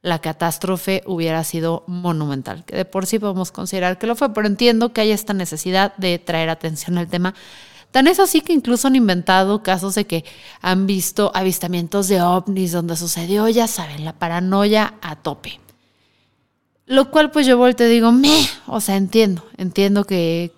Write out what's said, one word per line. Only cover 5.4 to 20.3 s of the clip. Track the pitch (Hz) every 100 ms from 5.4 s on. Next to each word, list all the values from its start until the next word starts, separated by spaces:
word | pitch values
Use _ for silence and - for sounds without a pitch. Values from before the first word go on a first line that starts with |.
| 175 156 185 185 196 196
de | 190 175
traer | - 165 160
atención | 165 170 160 - 175
al | 170
tema. | 175 180 196 - - - - _
Tan | 254 269
es | 359
así | 381 320
que | -
incluso | 320 240 240 269
han | 262
inventado | 220 180 175 190 190 208
casos | 214 185 190
de | 190 208
que | 165 156 - - -
han | 180 185 196
visto | 196 170 - 202
avistamientos | - 190 180 175 180 170 202 185
de | 196
ovnis | 175 180 180 190 185
donde | 175 170 165
sucedió, | 170 170 170 202 220
ya | 226 226
saben, | - 160 147
la | 156
paranoia | 156 170 170 180 196 208 214 214 -
a | - 151
tope. | - 139 - - _ _ _ _ _ _ _ _ _ _ _ _
Lo | _ 262 269
cual, | 311 302
pues, | 302 262
yo | 247
volteo | 247 240 233
y |
digo, | 233 226
"Meh", | 240 285 311 285 - -
o | 220
sea, | 208 196
entiendo, | 190 220 214 175 - -
entiendo | 185 175 196 202
que | 202 185 165